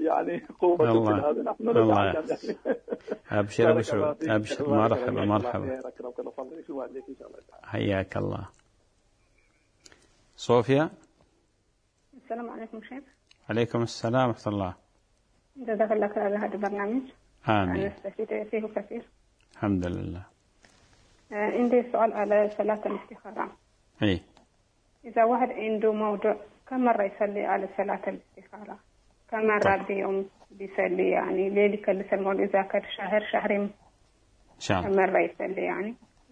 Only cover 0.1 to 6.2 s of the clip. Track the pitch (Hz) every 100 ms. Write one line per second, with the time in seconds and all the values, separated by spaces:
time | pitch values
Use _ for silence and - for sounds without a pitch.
0.1 | - - 170 - - 180 175 156 113 110
1.1 | 101 147 - - - 110 117 110 104 98
2.1 | - - - - - - 254 - - -
3.1 | 208 - 107 104 - 117 120 107 107 -
4.1 | - 311 107 107 - - 107 110 117 123
5.1 | 104 101 107 117 110 113 131 127 - 127
6.1 | -